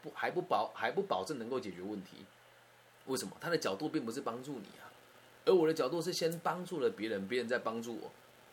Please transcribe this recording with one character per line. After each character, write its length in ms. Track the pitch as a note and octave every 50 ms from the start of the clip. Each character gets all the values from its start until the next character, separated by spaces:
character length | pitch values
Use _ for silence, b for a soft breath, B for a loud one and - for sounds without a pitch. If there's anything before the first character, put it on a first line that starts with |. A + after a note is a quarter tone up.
不， 100 | - D#3
还 180 | - - - A#2+
不 100 | - F3+
保-， 300 | E3+ - C3 G2+ A2 - -
还 160 | - A2+ A#2+
不 100 | C3+ F#3+ G3
保 200 | - G#2 F#2 F#2+
证 140 | - D#3 A#2+
能 80 | A2 A#2
够 120 | C3 B2+
解 120 | B2 G2
决 100 | E2+ F2
问 200 | F2+ G2+ G#2+ G2 F2+
题？ 220 | - - - F#2+ - - - - - - - - - - - - - - - -
为 120 | C3 C3 A#2+
什 80 | -
么？ 100 | F#2+ - -
他 100 | - E3
的 80 | E3+ D#3
角 180 | - G3 G3
度 120 | G3 D3+ D3+
并 180 | - D#3 B2
不 60 | A2+
是 80 | A2+ C#3
帮 240 | C3+ B2 A2+ B2 B2+
助 100 | D3 C#3+
你 120 | A#2 F#2+ - - -
啊， 100 | - - - - - - - - - - - - -
而 80 | - F#3+
我 120 | F3+ D#3+
的 80 | D#3 D#3+
角 140 | D#3 C3 B2+
度 140 | E3+ E3+
是 100 | D#3+ F3+
先 260 | E3 - F3 D#3+ E3+ E3
帮 260 | - E3+ D#3+ F3+ F3
助 140 | E3 F#3 D3+
了 100 | B2+ A2+
别 200 | G2 - G#2 A2
人， 180 | G#2+ G2 F#2+ G2
别 120 | A#2+ B2
人 80 | A#2 A2+
再 100 | B2 A#2
帮 240 | - A2+ A2 A#2
助 160 | A#2 A#2+ A#2 -
我， 140 | - - - - - - - - - -